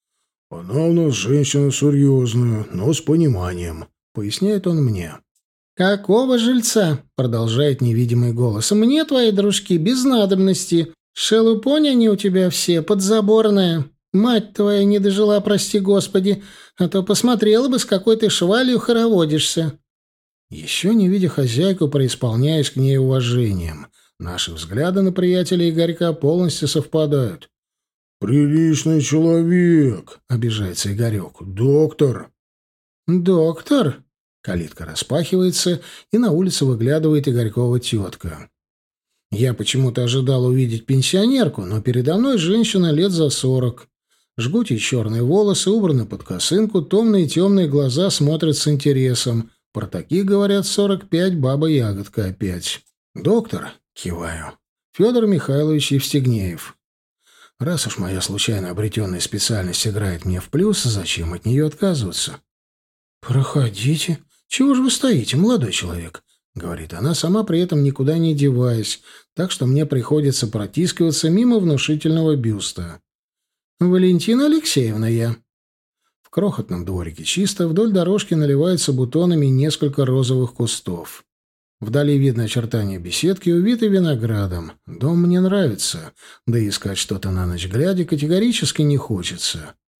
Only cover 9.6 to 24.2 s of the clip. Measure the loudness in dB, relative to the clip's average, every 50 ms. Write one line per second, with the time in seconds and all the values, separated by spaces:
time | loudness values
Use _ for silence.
9.6 | -2 0 0 2 2 0 0 2 2 2 4 4 4 4 4 4 4 2 2 0
10.6 | -2 0 0 0 0 -2 -8 _ _ _ _ -8 -2 2 2 4 4 4 2 2
11.6 | 0 0 2 2 2 2 4 4 4 4 2 2 0 0 2 2 0 0 0 -2
12.6 | -2 0 0 0 2 0 0 0 2 2 2 2 4 4 4 4 4 4 2 2
13.6 | 2 2 0 -2 -4 -6 -10 _ _ _ 0 2 2 4 2 0 0 -2 -2 -2
14.6 | 0 2 2 2 2 2 2 2 2 2 2 2 2 2 2 2 2 2 0 0
15.6 | 0 0 -2 0 2 2 2 2 2 0 0 0 0 0 -2 -2 -6 -12 -20 -20
16.6 | -20 -20 _ -2 -2 0 0 -2 0 0 0 2 2 2 2 2 4 4 4 4
17.6 | 4 2 0 -2 0 0 -2 0 2 2 2 2 2 0 0 2 2 2 2 2
18.6 | 2 2 0 0 0 0 2 2 2 2 4 2 2 2 0 0 -2 -2 -2 -2
19.6 | -4 -4 -6 -8 _ _ _ _ _ _ _ _ _ _ _ _ _ _ -16 -14
20.6 | -10 -8 -6 -2 0 2 2 4 4 2 2 2 0 0 0 0 -2 0 0 0
21.6 | 0 0 0 0 0 0 2 0 0 0 -2 -2 -2 -2 0 0 2 2 2 0
22.6 | 0 -2 -2 0 0 2 2 2 2 2 0 0 0 0 0 0 0 0 -2 -2
23.6 | -4 -6 -10 -12 -16 -20 _ _ _ _ _ -14